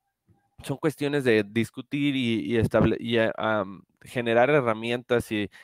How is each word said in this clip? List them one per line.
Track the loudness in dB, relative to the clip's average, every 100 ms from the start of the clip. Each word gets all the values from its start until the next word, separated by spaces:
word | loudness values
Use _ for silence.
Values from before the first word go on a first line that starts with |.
| _ _ _ _ _ -14
son | -10 -4
cuestiones | -4 -4 -4 0
de | 2 2
discutir | 2 -2 -2 -6 -8 -4 -2 0
y, | -2 -2
y | 0 0
estable-, | 2 2 2 0
y, | 0 0
ah, | 0 -2
am, | -2 -2 -4 -10 -20 _
generar | -8 -4 2 4 4
herramientas | 4 2 -2 -4 -6 0 -2 0
y | -4 -4 -8